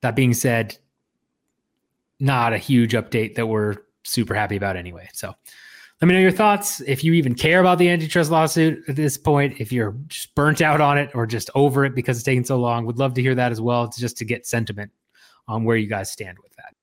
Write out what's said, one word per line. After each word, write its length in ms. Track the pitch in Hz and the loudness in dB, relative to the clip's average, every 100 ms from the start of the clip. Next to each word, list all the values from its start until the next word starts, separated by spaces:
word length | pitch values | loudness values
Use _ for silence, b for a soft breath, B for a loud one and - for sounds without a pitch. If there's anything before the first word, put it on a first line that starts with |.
That 160 | 127 113 | -2 2
being 160 | 127 | 2
said, 460 | 120 135 117 110 - _ _ _ _ _ _ _ _ _ _ _ _ _ _ | 2 2 0 -2 -8 _ _ _ _ _ _ _ _ _ _ _ _ _ _
not 320 | 135 131 117 | 0 2 2
a 60 | 110 | 0
huge 340 | - 127 117 | 2 2 4
update 420 | 113 113 120 110 | 0 -2 -2 -2
that 120 | - 113 | -4 -2
we're 300 | 110 104 101 _ _ | 0 -2 -4 _ _
super 300 | - - 104 | -8 -4 -2
happy 220 | 101 104 101 | -2 -2 -2
about 200 | 98 92 | -4 -6
anyway. 320 | 87 85 - | -10 -16 -18
So 220 | - 90 - - B B B B B | -16 -16 -16 -20 B B B B B
let 60 | 165 | 2
me 80 | |
know 60 | 185 | 6
your 100 | 185 | 4
thoughts. 500 | 185 214 208 208 - | 4 2 2 -2 -10
If 220 | 135 135 | -4 -2
you 100 | 156 | 2
even 200 | 165 135 | 2 2
care 260 | 117 156 180 | 0 2 4
about 180 | 180 180 | 4 4
the 100 | 180 | 4
antitrust 420 | 175 160 175 156 | 2 0 0 2
lawsuit 540 | 165 160 165 160 151 - | 2 2 2 2 0 -6
at 60 | |
this 240 | 139 151 - | -2 -2 -2
point, 380 | - 147 139 - | 0 2 2 -2
if 140 | 107 | -4
you're 240 | 123 107 113 151 | -2 -2 -4 -12
just 260 | - - | -14 -8
burnt 260 | - 147 156 | 0 2 4
out 200 | 160 151 | 2 4
on 160 | 147 143 | 4 2
it 140 | 143 | 0
or 120 | 120 113 | -4 -4
just 240 | 113 - 135 | -4 -4 2
over 280 | 143 127 | 2 2
it 100 | 139 | 0
because 220 | 127 120 120 | -2 -4 -2
it's 80 | |
taking 200 | 113 127 | 0 -2
so 120 | 120 131 | 0 -2
long, 300 | 120 117 113 | 0 -2 -4
would 120 | 117 | -2
love 160 | 135 | -2
to 80 | 123 | 0
hear 120 | 127 | 0
that 160 | 127 123 | 0 0
as 100 | 117 | -2
well, 280 | 113 120 117 | -2 0 -2
just 280 | 113 120 - | -4 -8 -8
to 60 | |
get 220 | 110 117 - | -8 -8 -4
sentiment 460 | 117 113 104 104 _ _ b b b - | -4 -4 -8 -12 _ _ b b b -10
on 160 | 113 | -4
where 120 | 113 113 | 0 0
you 120 | 107 | -2
guys 220 | 104 98 | -6 -8
stand 280 | - 98 90 | -12 -16 -16
with 160 | _ _ | _ _
that. 180 | - _ | -20 _